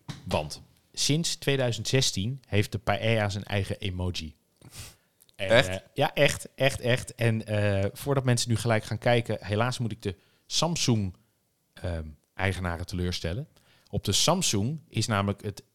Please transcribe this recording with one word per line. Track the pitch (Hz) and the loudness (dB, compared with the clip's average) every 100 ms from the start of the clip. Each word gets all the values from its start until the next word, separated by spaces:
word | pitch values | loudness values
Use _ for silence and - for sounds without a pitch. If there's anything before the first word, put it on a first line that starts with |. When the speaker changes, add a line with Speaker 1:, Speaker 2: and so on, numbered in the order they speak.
| - - | -16 -12
Speaker 1:
Want | - 85 76 - - _ _ | -4 -2 -2 -8 -16 _ _
sinds | - - 151 165 - | -2 0 2 0 -2
tweeduizend | 143 135 123 113 - | 0 2 0 -2 2
zestien | 131 - - 110 139 - | 2 2 0 -2 -4 0
heeft | 101 - | 2 2
de | 101 | -2
paella | - 101 113 113 104 | -2 0 2 2 0
zijn | 98 | -2
eigen | - 101 95 - | -4 -2 -2 -4
emoji. | 98 90 90 87 78 - _ _ - - - - _ _ _ - | -6 -4 -4 -4 -8 -14 _ _ -20 -18 -18 -20 _ _ _ -6
En, | 98 | 4
Speaker 2:
Echt? | 117 92 | 6 6
Speaker 1:
eh, | 95 - | -2 -6
ja, | - 139 | -2 -2
echt, | 160 143 - - - | 2 2 0 -8 -2
echt, | 135 - | 0 0
echt. | 117 123 - - | 0 0 -2 -2
En, | 117 110 107 | 0 0 -2
eh, | 107 104 98 101 | 0 0 0 -2
voordat | - 143 135 | -4 -2 0
mensen | 127 120 120 | 2 2 2
nu | 110 | 0
gelijk | 120 110 | 2 0
gaan | - 107 | 0 -2
kijken, | 123 120 113 104 | 2 2 2 -4
helaas | 98 104 123 123 | -2 0 0 -2
moet | 113 | -4
ik | 104 | -4
de | 101 - _ _ - | -6 -8 _ _ -6
Samsung, | - 160 165 - 110 95 - _ _ _ _ _ | 0 0 2 2 2 0 -6 _ _ _ _ _
ehm, | - 92 82 78 76 _ | -8 -6 -4 -6 -14 _
eigenaren | - 95 87 90 82 87 | -2 -2 0 -4 -4 -4
teleurstellen. | 87 90 - 80 104 156 _ _ _ _ | -2 -2 -2 -4 -6 -8 _ _ _ _
Op | 101 | -4
de | - | 0
Samsung | 95 - 185 - 101 117 160 - | 2 4 2 2 0 0 -4 -6
is | 113 117 | -4 0
namelijk | 101 101 98 | 2 0 -2
het | 104 - - | -6 -10 -14